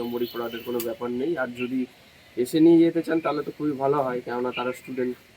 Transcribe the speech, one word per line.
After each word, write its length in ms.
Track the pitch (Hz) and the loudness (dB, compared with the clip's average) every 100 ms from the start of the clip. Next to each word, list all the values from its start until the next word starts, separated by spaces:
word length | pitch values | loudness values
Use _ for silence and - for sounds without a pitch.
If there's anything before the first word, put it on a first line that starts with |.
নম্বরই 280 | 120 120 120 | -4 -4 -4
করাদের 280 | 120 117 117 113 | -4 -8 -8 -4
কোনো 100 | 123 117 | -4 -4
ব্যাপার 220 | - 120 123 | -6 -6 -4
নেই। 120 | 147 160 | -2 -2
আর 60 | 127 120 | -4 -6
যদি 200 | 123 131 123 - - - - - | -4 -4 -4 -10 -20 -20 -12 -4
এসে 220 | 123 160 | 0 6
নিয়ে 180 | 165 165 | 8 8
যেতে 180 | 170 165 160 | 6 2 -2
চান, 120 | 165 | -2
তাহলে 180 | 160 147 | 0 -2
তো 60 | 139 143 | -6 -4
খুবই 180 | 151 131 | -4 0
ভালো 160 | 139 143 131 | 2 2 0
হয়, 140 | 123 | -4
কেননা 260 | 123 123 123 123 | -6 -4 -4 -4
তারা 120 | 123 | -6
স্টুডেন্ট, 420 | 127 - 127 127 120 - | -6 -8 -4 -4 -4 -14